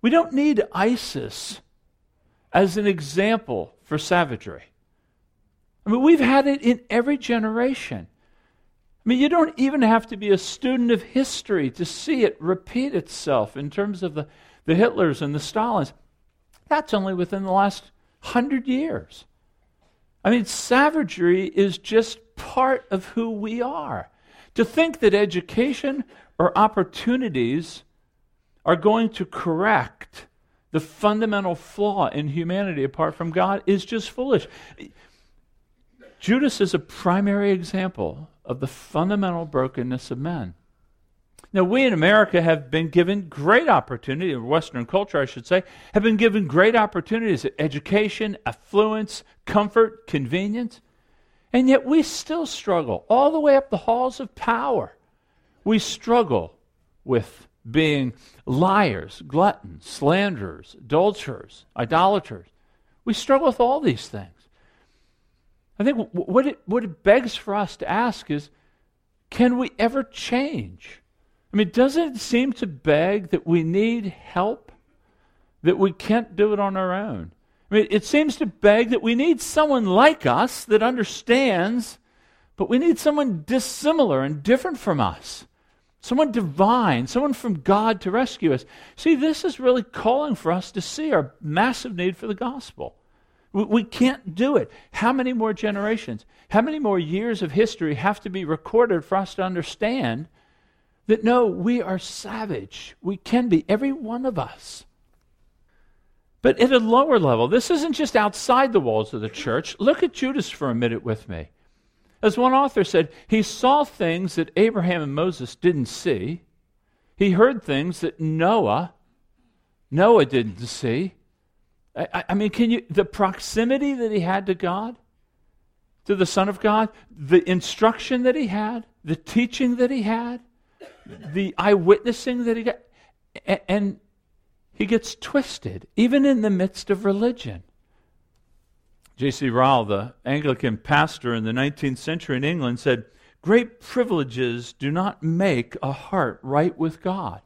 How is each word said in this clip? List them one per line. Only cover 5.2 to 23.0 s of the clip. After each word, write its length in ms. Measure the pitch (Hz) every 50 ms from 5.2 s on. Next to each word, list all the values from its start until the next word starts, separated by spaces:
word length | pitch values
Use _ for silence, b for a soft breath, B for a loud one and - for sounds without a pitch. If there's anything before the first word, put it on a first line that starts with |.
| _ _ _ _ _ _ _ _ _ _ _ _ _
I 40 | 208
mean, 120 | 214 247 262
we've 160 | 302 339 302
had 300 | 269 233 262 277 269 285
it 140 | 277 277 -
in 180 | 240 247 240 247 _
every 260 | 208 233 240 269 294
generation. 920 | 269 - - 240 233 220 220 220 233 240 254 269 - - - - 101 87 -
I 1000 | _ _ _ _ _ _ _ _ _ _ _ _ _ _ _ _ _ _ _ 220
mean, 120 | 247 247
you 80 | 277 294
don't 280 | 320 349 320 - -
even 260 | - 254 269 277 294 254
have 260 | 220 226 226 220 226
to 80 | 226
be 140 | 202 202 208
a 80 | 196 185
student 520 | - - - - - 254 254 254 240 233
of 120 | 233 - -
history 680 | - - 254 269 - - - - - 208 180 147 131
to 140 | 123 - 175
see 400 | 156 - - - - 320 262 233
it 120 | 190 - -
repeat 560 | 156 165 185 185 - - - 240 262 285 262
itself 600 | 185 - - - - - - 139 123 107 110 -
in 140 | 135 143 147
terms 320 | - - 202 208 208 180 185
of 120 | 175 147
the, 120 | 151 143 b b b b b b b b
the 100 | - 160
Hitlers 480 | 170 208 240 - - 190 160 143 - 160
and 100 | 143 143
the 60 | 151
Stalins. 540 | - - - 220 214 240 233 202 143 139 - _ _ _ _ _ _ _ _ _ _ _ _ _ _ _
That's 240 | 302 302 311 - -
only 220 | 208 190 190 190
within 300 | 175 180 175 - 196 190
the 80 | 190 185
last 400 | 196 196 202 190 - - - _ _ _ _ _ _
hundred 480 | - - - 247 240 285 277 262 240
years. 580 | 269 254 262 294 330 101 196 - - - - - _ _ _ _ _ _ _ _ _ _ _ _ _ _ _ _ _ _ _ _
I 60 | 196
mean, 160 | 226 247 214
savagery 1000 | - - - - - 240 254 277 302 311 311 285 170 - - 175 175 180 185 196
is 320 | 185 - - 196 202 175 -
just 400 | _ - 214 220 226 220 - - _ _ _
part 500 | - - - - 254 254 269 262 254 - _
of 140 | 202 190